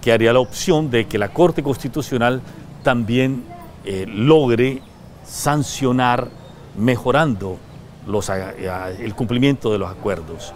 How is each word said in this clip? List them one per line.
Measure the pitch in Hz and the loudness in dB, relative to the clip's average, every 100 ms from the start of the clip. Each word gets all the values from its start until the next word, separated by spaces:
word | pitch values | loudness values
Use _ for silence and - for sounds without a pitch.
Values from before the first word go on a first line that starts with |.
quedaría | - 113 113 | 4 4 6
la | 123 | 4
opción | 123 - - 156 156 | 2 -4 2 2 2
de | 120 110 | 0 0
que | 107 | -2
la | 101 | -2
Corte | 139 175 160 | 4 2 4
Constitucional | 139 131 135 151 139 127 120 127 117 - - - | -2 -4 -4 -6 -4 0 2 0 -6 -18 -18 -4
también, | - 123 110 123 131 135 - - - - - | 0 0 2 2 2 -2 -8 -16 -18 -14 -8
eh, | 95 98 | -6 -6
logre | 104 131 156 131 117 127 135 - - - - | 0 6 6 6 2 2 -2 -12 -20 -20 -20
sancionar | - - 147 147 143 - 131 127 127 123 123 - - - - - | -16 -4 0 0 -2 -2 0 2 2 2 -2 -12 -20 -20 -16 -2
mejorando | 113 120 127 131 160 101 95 90 - - - - - | 0 2 2 2 2 0 -6 -10 -14 -20 -20 -18 -4
los, | 104 - | -4 -2
a, | |
a, | 95 95 - 95 90 92 | -4 -6 -8 -8 -6 -8
el | 92 117 | -8 -10
cumplimiento | 101 120 120 139 139 117 | -6 -2 2 2 2 0
de | 104 | -2
los | 90 | -2
acuerdos. | 95 107 90 80 80 - | -6 -4 -4 -6 -14 -14